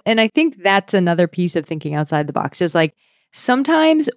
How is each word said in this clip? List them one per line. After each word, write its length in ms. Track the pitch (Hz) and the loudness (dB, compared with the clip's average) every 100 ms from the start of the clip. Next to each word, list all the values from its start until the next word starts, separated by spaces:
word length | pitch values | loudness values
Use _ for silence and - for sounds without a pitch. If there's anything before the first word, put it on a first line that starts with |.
And 160 | - 220 | -2 0
I 80 | 220 | 0
think 340 | - 320 - | 0 -2 0
that's 300 | 190 196 196 | 0 0 0
another 340 | 196 175 170 175 | 0 0 2 0
piece 300 | - 175 170 | 0 -2 -2
of 80 | |
thinking 300 | - 156 147 | -4 -8 -6
outside 320 | 147 151 151 147 | -4 -2 -2 -2
the 80 | |
box 260 | - 147 - | -4 -4 -2
is, 140 | 175 | -2
like, 180 | 165 160 - _ _ _ | 0 0 -2 _ _ _
sometimes 760 | - - 247 277 320 320 311 294 | -8 -2 0 2 2 4 2 0